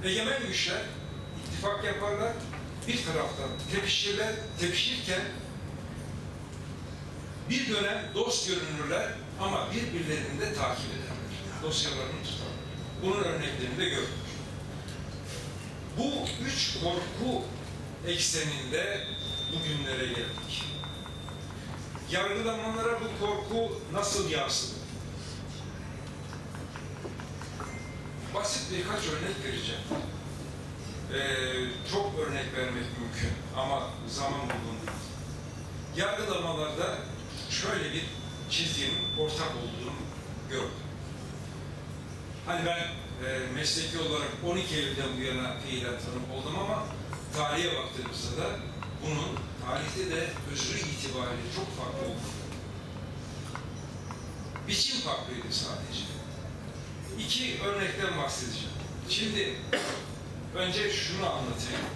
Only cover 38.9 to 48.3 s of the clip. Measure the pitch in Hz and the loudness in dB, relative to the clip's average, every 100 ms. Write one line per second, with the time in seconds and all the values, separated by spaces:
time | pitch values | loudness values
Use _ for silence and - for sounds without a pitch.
38.9 | 151 151 151 151 151 160 - - - - | 4 2 2 2 2 0 0 -2 -2 -4
39.9 | - 139 - - - - 135 - - - | -4 -4 -6 -6 -6 -2 -2 -2 -4 -6
40.9 | - - - - - - - - - - | -6 -6 -6 -6 -6 -6 -6 -6 -6 -6
41.9 | - - - - - - 175 170 170 170 | -6 -6 -6 -6 -6 -2 2 2 2 0
42.9 | - - - 127 131 127 135 156 165 151 | -4 -6 -4 -2 0 0 2 2 2 2
43.9 | 165 151 151 143 - 170 180 165 151 139 | 0 2 2 0 0 2 2 4 2 2
44.9 | 135 135 123 127 127 127 123 135 127 123 | 2 0 0 0 2 0 -2 -2 0 0
45.9 | 123 - 127 - - 151 180 196 - - | -2 -2 -2 -2 -2 -2 0 2 2 0
46.9 | - - - - 147 151 - 170 165 - | -4 -4 -6 -4 0 2 4 4 2 0
47.9 | - - - - | -2 -2 -2 -2